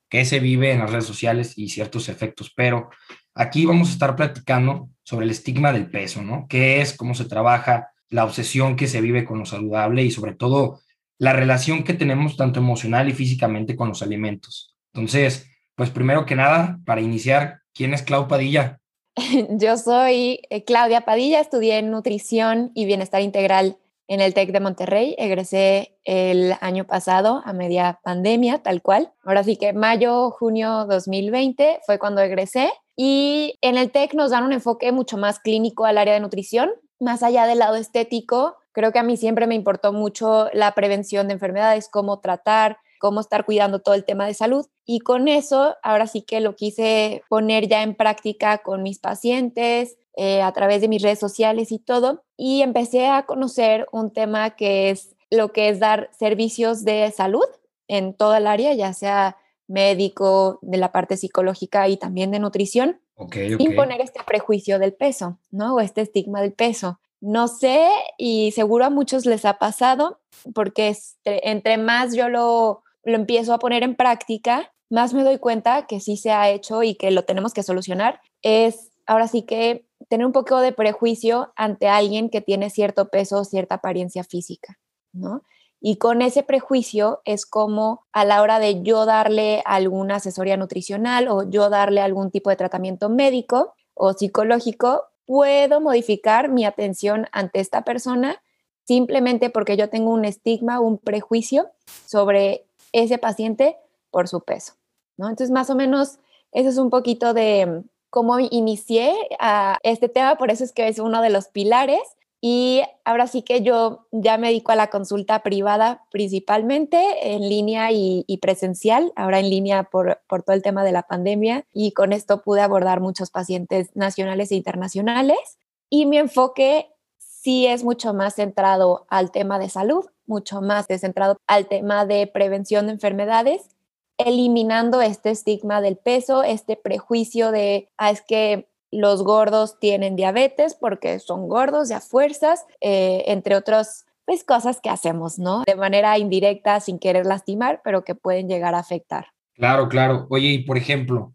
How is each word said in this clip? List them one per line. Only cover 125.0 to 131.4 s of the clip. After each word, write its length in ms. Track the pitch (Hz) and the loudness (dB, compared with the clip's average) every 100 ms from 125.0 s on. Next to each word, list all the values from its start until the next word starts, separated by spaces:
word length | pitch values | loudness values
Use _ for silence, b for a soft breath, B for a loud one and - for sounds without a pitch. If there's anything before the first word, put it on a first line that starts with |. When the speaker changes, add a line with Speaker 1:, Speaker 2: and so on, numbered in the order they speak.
| 214 240 269 349 - - _ _ - | -2 0 2 2 -2 -16 _ _ -2
Speaker 2:
Y 160 | 294 285 | 0 4
mi 120 | 294 | 2
enfoque 720 | 302 262 254 254 269 302 - _ _ _ | 2 2 2 2 2 2 -2 _ _ _
sí 500 | - - 262 254 247 | -20 -8 -2 2 2
es 180 | 240 | 0
mucho 280 | 240 240 233 | -2 -4 -4
más 220 | 202 196 | -2 -2
centrado 720 | 202 202 202 190 190 185 175 - | -2 -4 0 2 4 2 0 -2
al 220 | 190 185 | -2 -2
tema 300 | - 196 196 | -2 -4 -4
de 80 | 190 | -6
salud, 360 | 190 208 330 381 _ - | -4 -2 -2 -4 _ -8
mucho 340 | 214 208 196 | -8 -8 -6
más 260 | 196 208 202 | -2 -2 -2
centrado 500 | 185 185 180 196 196 | -4 -4 0 0 0